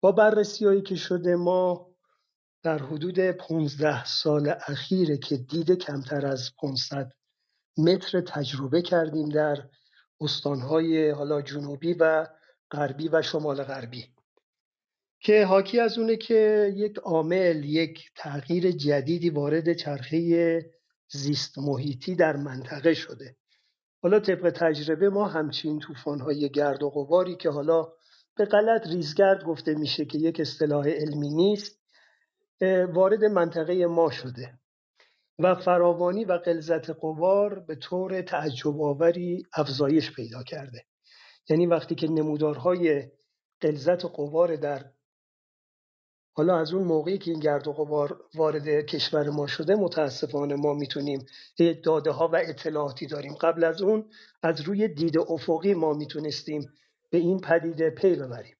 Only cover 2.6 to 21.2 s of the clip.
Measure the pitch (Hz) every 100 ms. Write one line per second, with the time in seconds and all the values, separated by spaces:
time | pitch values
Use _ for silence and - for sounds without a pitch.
2.6 | 165 156 135 156 170 180 185 180 - 160
3.6 | 151 139 151 131 127 - 160 147 147 -
4.6 | - 143 - 190 170 143 - 139 127 160
5.6 | 165 180 180 143 131 147 139 131 123 _
6.6 | 143 135 - 139 127 _ _ _ _ _
7.6 | _ - 156 190 - 180 175 147 135 143
8.6 | 135 151 175 175 160 156 151 151 151 143
9.6 | - _ _ _ _ _ 151 - 143 139
10.6 | 127 160 165 160 151 147 143 147 143 143
11.6 | 143 143 165 175 160 160 160 _ _ _
12.6 | _ 147 147 135 160 160 156 165 151 139
13.6 | 135 135 120 123 - _ _ _ _ _
14.6 | _ _ _ _ _ _ - 214 196 190
15.6 | 196 240 233 226 226 220 - 226 214 214
16.6 | 208 196 208 208 - 165 160 185 180 160
17.6 | 143 156 165 160 - - 151 143 135 170
18.6 | 180 160 143 143 131 170 170 147 143 160
19.6 | 160 170 147 143 123 160 170 170 170 165
20.6 | 165 _ _ _ _ 143